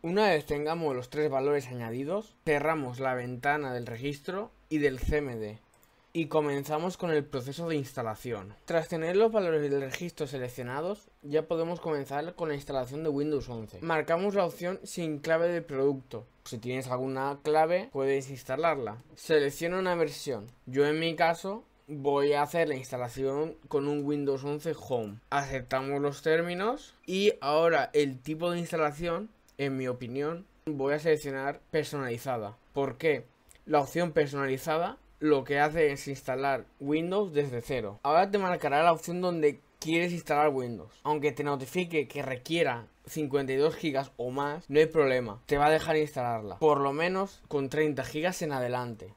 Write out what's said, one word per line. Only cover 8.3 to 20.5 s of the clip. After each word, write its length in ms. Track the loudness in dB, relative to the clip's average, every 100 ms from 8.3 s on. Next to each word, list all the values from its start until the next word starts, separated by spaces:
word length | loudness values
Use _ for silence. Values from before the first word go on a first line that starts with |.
| -8 -8 -16
Tras 240 | -2 0 0
tener 280 | -2 2 4
los 140 | 4
valores 320 | 4 2 2
del 180 | 2 0
registro 460 | 0 -6 -8 -6 -6
seleccionados, 840 | -4 -6 -6 -6 -4 -4 -6 _ _
ya 240 | 0 0 0
podemos 320 | -2 -2 -4
comenzar 560 | -2 -4 -2 -6 -6
con 140 | -6 -4
la 80 | -4
instalación 480 | -4 -4 -4 -4
de 60 | -2
Windows 380 | 0 0 -2 -4
once. 300 | -10 -10 -10
Marcamos 540 | -2 -2 2 0 2
la 100 | 2
opción 360 | 0 -2 -6 -6
sin 380 | -8 -6 -4 -4
clave 260 | 2 2 4
de 160 | 0
producto. 640 | -2 2 2 2 -6 -14 -14 _ -12
Si 120 | -8
tienes 300 | -4 -6 -4
alguna 500 | -2 -2 -2 -2 -2
clave, 440 | 2 4 6 2 0
puedes 360 | -2 2 2 -2
instalarla. 680 | -12 -6 0 2 0 -4 -8 -16
Selecciona 640 | -18 2 4 4 -2 -2 0
una 160 | 0
versión. 540 | 2 0 -2 -6 -6 -8